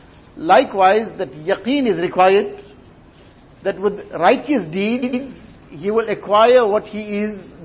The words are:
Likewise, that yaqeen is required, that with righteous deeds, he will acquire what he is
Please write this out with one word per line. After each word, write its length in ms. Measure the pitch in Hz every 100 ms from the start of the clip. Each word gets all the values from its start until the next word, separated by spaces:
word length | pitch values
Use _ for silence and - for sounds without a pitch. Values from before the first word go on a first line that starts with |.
| - - - -
Likewise, 720 | 160 220 277 196 190 214 220 -
that 140 | 151
yaqeen 560 | 147 160 190 233 285 240
is 120 | 170
required, 640 | 175 185 185 196 - - - - - - - - - - - -
that 160 | 190 170
with 200 | 202 180 -
righteous 560 | 156 180 262 - 262 156
deeds, 600 | 185 208 247 254 254 269 - - - -
he 220 | 143 190
will 180 | 220 220
acquire 580 | 196 190 208 233 254 214
what 160 | 208
he 360 | 208 208 208 202
is 320 | 214 196 - -